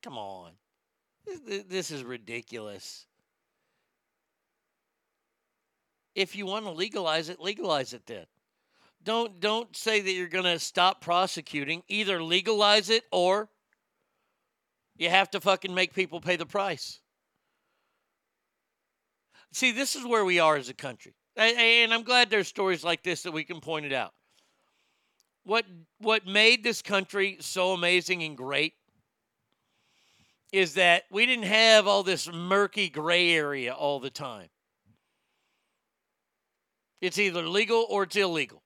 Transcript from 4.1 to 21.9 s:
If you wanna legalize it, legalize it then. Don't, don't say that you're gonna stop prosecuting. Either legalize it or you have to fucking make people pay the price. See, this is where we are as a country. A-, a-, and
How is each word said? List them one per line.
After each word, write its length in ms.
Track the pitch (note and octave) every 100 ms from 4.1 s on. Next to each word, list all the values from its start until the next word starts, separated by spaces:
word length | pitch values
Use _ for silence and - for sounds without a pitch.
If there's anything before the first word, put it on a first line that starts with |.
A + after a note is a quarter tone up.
| _ _ _ _ _ _ _ _ _ _ _ _ _ _ _ _ _ _ _ _ -
If 200 | F#3+ G3
you 100 | G3
wanna 260 | G3+ G#3+
legalize 580 | D#3+ G3+ G#3 E3+ D#3 D#3+
it, 100 | F3+
legalize 540 | E3+ G#3 G3 D3+ C3
it 120 | A#2+ -
then. 200 | A2 D#2+ _ _ _ _ _ _ _
Don't, 360 | E3 A3+ A#3 F3+
don't 360 | G3 A3 A#3 E3+
say 260 | - G#3+
that 100 | F#3+
you're 160 | F#3 F3+
gonna 320 | F#3 F3+ E3+
stop 420 | - - F3+ F#3+
prosecuting. 800 | - F3 F#3 - D3+ D3 C#3+ E3 -
Either 340 | G3+ G3+ F#3
legalize 680 | E3 F3+ F#3+ G#3+ G#3 G#3+ F#3
it 140 | A3+ -
or 380 | F#3 F3+ G3 G#3+ _ _ _ _ _ _ _ _ _ _ _ _ _ _ _
you 120 | E3
have 220 | F#3 F#3+
to 80 | G3
fucking 340 | G3+ F#3+ G3
make 200 | F3+ F#3
people 260 | - F#3 E3+
pay 160 | D#3 F3+
the 100 | D#3
price. 540 | G#3 G3 D3+ - - _ _ _ _ _ _ _ _ _ _ _ _ _ _ _ _ _ _ _ _ _ _ _ _ _
See, 200 | - B3+
this 240 | A3+ C4+ C#4+
is 100 | B3
where 200 | A3+ G3
we 140 | F3
are 180 | D#3+ D3+
as 120 | B2+
a 40 |
country. 400 | - C#3 A#2+ - _ _ -
A-, 40 |
a-, 420 | A3+ A#3 A3+ A#3
and 100 | A3+